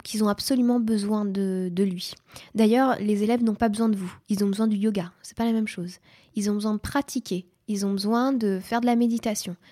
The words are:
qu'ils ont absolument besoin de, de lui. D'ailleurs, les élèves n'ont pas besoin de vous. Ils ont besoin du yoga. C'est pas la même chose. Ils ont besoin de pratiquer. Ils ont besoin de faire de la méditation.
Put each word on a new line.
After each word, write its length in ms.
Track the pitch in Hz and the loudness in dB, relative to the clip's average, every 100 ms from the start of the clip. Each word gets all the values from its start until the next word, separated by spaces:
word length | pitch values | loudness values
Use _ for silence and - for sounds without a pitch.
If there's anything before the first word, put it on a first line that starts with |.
qu'ils 180 | - 214 | -6 0
ont 60 | 214 | 0
absolument 500 | 202 - 254 240 240 | 0 0 2 4 2
besoin 460 | 220 214 202 214 | 2 0 0 0
de, 440 | 208 190 196 185 185 | 0 0 0 -2 -2
de 100 | 175 | 0
lui. 300 | 196 180 - - _ - - | 0 -2 -8 -14 _ -20 -6
D'ailleurs, 420 | 208 214 240 262 - | 2 4 6 4 2
les 240 | 208 208 | 0 0
élèves 180 | 208 240 | 2 2
n'ont 140 | 226 214 | 0 2
pas 140 | 226 | 0
besoin 180 | 208 226 | 2 0
de 80 | 196 | 0
vous. 180 | 180 - - | -4 -10 -4
Ils 160 | 202 | 0
ont 40 | 202 | 0
besoin 200 | 196 220 | 2 0
du 80 | 208 | 2
yoga. 340 | 220 202 170 - | 0 0 -4 -10
C'est 140 | - - | -12 -4
pas 100 | 226 | 0
la 60 | |
même 140 | 226 220 | 0 -2
chose. 300 | - 175 - _ - _ 214 | -6 -10 -12 _ -20 _ -2
Ils 120 | 202 | 0
ont 60 | |
besoin 200 | 208 214 | 0 -2
de 40 | 214 | -4
pratiquer. 680 | - 285 285 254 - 180 - _ - | -2 -4 -2 -6 -4 -6 -6 _ -6
Ils 180 | 202 | -2
ont 80 | 202 | -2
besoin 400 | 196 202 233 262 | -2 0 2 2
de 280 | 262 208 190 | 0 0 -2
faire 200 | - 233 | -2 0
de 60 | 240 | 2
la 80 | |
méditation. 600 | 233 240 233 226 208 190 175 - | 4 2 0 -2 -4 -6 -12 -16